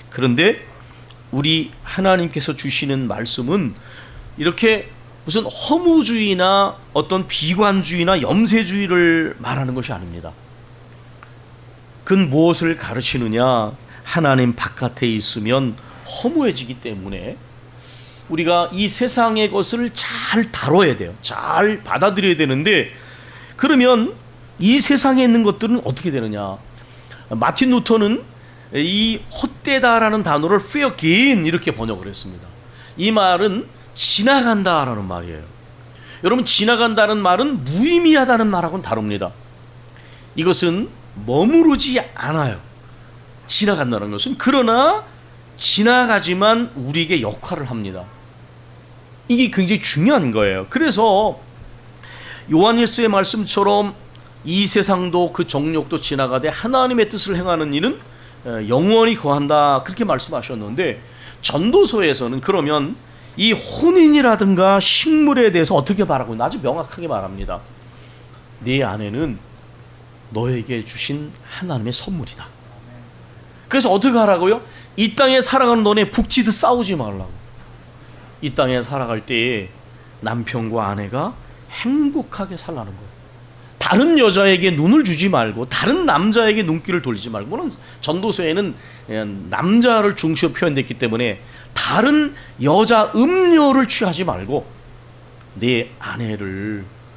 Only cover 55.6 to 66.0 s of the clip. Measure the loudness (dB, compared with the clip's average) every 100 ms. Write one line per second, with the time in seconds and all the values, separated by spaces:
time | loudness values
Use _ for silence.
55.6 | -2 -4 -4 -6 -4 -4 -2 -2 -4 -4
56.6 | -2 0 2 0 0 -2 -4 -4 -2 -2
57.6 | -2 0 -2 -4 -12 -20 -20 -16 -10 -8
58.6 | -2 2 4 4 4 0 -2 -2 2 2
59.6 | 4 2 -2 -6 -2 -2 -4 -8 -8 -10
60.6 | -6 -4 -4 -6 -14 -20 -20 -8 -4 -2
61.6 | 2 4 4 2 0 0 -4 -4 -2 0
62.6 | 0 0 -2 -8 -16 -20 -16 -2 0 0
63.6 | -4 0 4 6 6 6 4 4 2 4
64.6 | 4 4 2 0 2 4 4 4 4 4
65.6 | 2 0 0 0